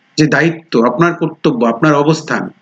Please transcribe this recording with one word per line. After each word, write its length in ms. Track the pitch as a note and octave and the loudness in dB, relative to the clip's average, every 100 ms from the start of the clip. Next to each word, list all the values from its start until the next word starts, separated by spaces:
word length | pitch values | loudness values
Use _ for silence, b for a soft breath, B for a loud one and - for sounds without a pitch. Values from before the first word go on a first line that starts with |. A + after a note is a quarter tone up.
| _ - | _ 0
যে 100 | D3+ | 0
দায়িত্ব, 560 | C3+ E3 E3 - A#2+ | 2 0 -2 -4 0
আপনার 320 | A#2 C#3 E3+ | 0 2 0
কর্তব্য, 520 | E3 D#3+ - E3 B2 A#2 | 0 -6 -2 -2 0 0
আপনার 280 | A2+ D#3 | 0 2
অবস্থান, 560 | C#3+ D3 D#3 - A#2 F#2 - | 2 2 0 -2 -6 -6 -14